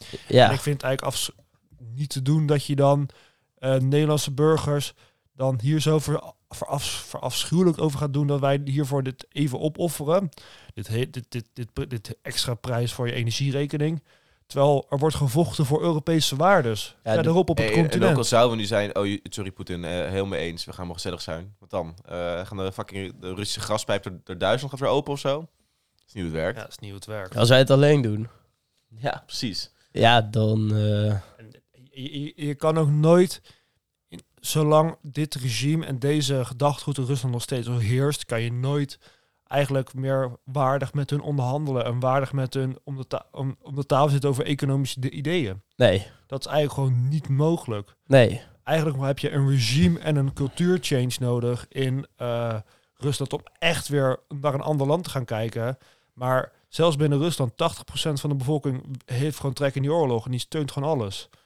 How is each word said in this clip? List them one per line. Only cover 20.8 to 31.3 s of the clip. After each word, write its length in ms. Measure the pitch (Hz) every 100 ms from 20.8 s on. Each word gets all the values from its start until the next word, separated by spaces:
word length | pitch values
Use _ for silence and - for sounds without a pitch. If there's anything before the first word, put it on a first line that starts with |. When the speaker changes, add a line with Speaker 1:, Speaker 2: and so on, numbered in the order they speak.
| 90
Speaker 3:
maar 80 |
gezellig 280 | 82 95 87
zijn. 320 | - 80 95 -
Want 120 | 95
dan, 240 | 92 82 90
eh, 420 | - 87 87 85 95
gaan 100 | 98
de 160 | 95
fucking, 480 | 95 104 98 95 90
de 140 | 90
Russische 260 | 92 104 -
gaspijpen 500 | - 107 - 101 101
door, 100 | 90
door 140 | - 92
Duitsland 340 | 95 123 139
gaat 80 | 127
weer 80 | 135
open 200 | 139 147
of 60 | 143
zo? 200 | 139 147
Dat 100 | 165 _ _ _ _ _ _
is 60 |
niet 100 | -
hoe 80 | 85
het 100 | 80
werkt. 140 | 85 110
Speaker 2:
Ja, 60 |
dat 80 | -
is 60 | -
niet 120 | 104
hoe 80 | 98
het 100 | 107
werkt. 280 | 107 92 117
Speaker 1:
Als 120 | 117
wij 100 | 131
het 120 | 135
alleen 320 | 139 147 147
doen. 260 | 117 104 117 - _ _ _ _ _
Speaker 3:
Ja, 340 | 110 123 - -
precies. 440 | - 120 87 - _ _
Speaker 1:
Ja, 280 | - 110 120
dan, 500 | 107 110 107 110 107 107
eh, 340 | 104 104 107
Speaker 2:
En 120 | 101 -